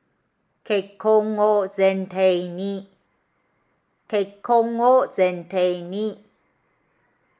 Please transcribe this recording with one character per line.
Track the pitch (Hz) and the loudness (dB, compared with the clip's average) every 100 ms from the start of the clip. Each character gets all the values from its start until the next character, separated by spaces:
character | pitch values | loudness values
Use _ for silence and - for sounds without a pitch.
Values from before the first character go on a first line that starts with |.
| _ _ _ _ _ _ | _ _ _ _ _ _
結 | - 202 196 - | -4 -4 -4 -4
婚 | 214 220 214 214 | 2 2 2 0
を | 214 208 190 | 2 2 0
前 | 190 190 190 190 | 0 0 0 -4
提 | 185 190 180 180 | 2 2 2 -2
に。 | 175 196 196 196 _ _ _ _ _ _ _ _ _ _ _ _ | -8 -8 -8 -12 _ _ _ _ _ _ _ _ _ _ _ _
結 | 214 196 - | -4 -4 -8
婚 | - 240 233 233 | 0 0 0 0
を | 247 254 - | 2 2 2
前 | - 180 180 | 0 -2 -2
提 | 170 190 180 175 | -6 -2 0 -2
に。 | 175 196 214 196 _ _ _ _ _ _ _ _ _ _ _ | -8 -6 -6 -8 _ _ _ _ _ _ _ _ _ _ _